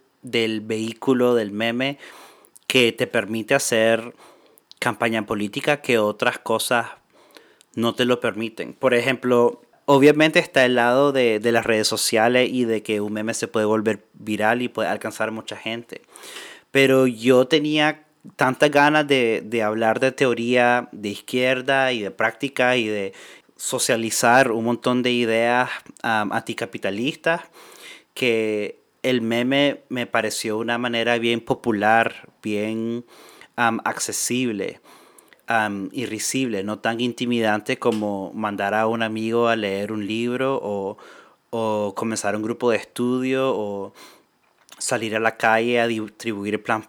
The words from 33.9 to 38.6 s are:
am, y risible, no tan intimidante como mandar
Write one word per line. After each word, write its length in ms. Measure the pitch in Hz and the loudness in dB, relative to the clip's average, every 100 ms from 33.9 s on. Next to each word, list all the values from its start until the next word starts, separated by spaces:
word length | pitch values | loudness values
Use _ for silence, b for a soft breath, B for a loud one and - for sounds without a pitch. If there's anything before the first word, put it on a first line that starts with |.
| - - 101 - 123 123 104 90 - b b b b b b - | -4 -6 -6 -4 -2 -2 -4 -6 -10 b b b b b b -2
am, 400 | 113 107 101 98 | 0 0 -4 -8
y 140 | 143 110 | -8 -8
risible, 560 | 107 - 131 127 101 | -6 -4 -2 -2 -4
no 160 | 98 107 | -6 -4
tan 220 | 113 117 | -4 -2
intimidante 800 | 123 120 123 117 110 107 117 127 | -4 -4 -2 0 0 0 -2 -2
como 540 | 120 110 104 101 95 | 0 0 -2 -4 -6
mandar 420 | 107 107 104 | -6 -6 -2